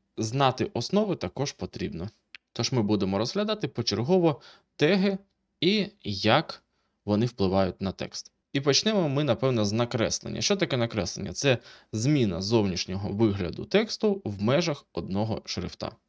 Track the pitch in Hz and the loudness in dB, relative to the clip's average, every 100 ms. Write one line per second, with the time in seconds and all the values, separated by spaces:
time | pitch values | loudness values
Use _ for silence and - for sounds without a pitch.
0 | _ - 110 131 135 123 110 117 - 196 | _ -6 -4 2 2 2 -2 -2 0 0
1 | 214 160 92 - 139 - 92 - 87 82 | 0 -2 -6 -4 -6 -6 -10 -6 -6 -6
2 | 92 - _ - _ - 117 - 104 107 | -10 -12 _ -20 _ -6 -2 0 2 2
3 | 95 98 120 196 214 214 139 - - 196 | 2 0 0 -2 -2 -2 -4 -4 -4 -2
4 | 123 185 165 143 - - _ - 147 196 | 2 4 4 0 -6 -20 _ 0 2 4
5 | 202 196 - _ _ _ 165 214 180 - | 2 0 -8 _ _ _ 0 2 -2 -8
6 | 101 98 104 135 160 - _ _ _ _ | -8 -2 4 4 2 -10 _ _ _ _
7 | - 104 123 - 95 95 92 - 98 - | -2 0 0 0 2 2 0 -2 -6 -6
8 | - - - _ _ 139 143 135 220 214 | -10 -10 -16 _ _ -2 2 2 2 2
9 | 156 135 151 107 135 120 104 113 120 113 | 2 0 0 0 2 2 0 0 -2 0
10 | 107 - 85 82 - 196 175 127 117 110 | -2 -2 -6 -4 -2 0 0 0 -2 -2
11 | - - 98 90 139 117 - - _ 110 | -4 -6 -10 -2 2 2 0 -20 _ -2
12 | 127 151 110 85 98 117 101 85 - 92 | 2 2 2 0 2 2 2 -2 -4 -6
13 | 101 101 113 98 87 - - 196 226 - | -4 2 2 2 -4 -6 0 0 0 -2
14 | 214 202 113 98 104 143 165 143 - - | -2 -2 -4 -2 2 2 0 -4 -8 -10
15 | 78 98 110 104 - - 87 - - - | -6 -4 -2 -4 -6 -8 -8 -8 -10 -12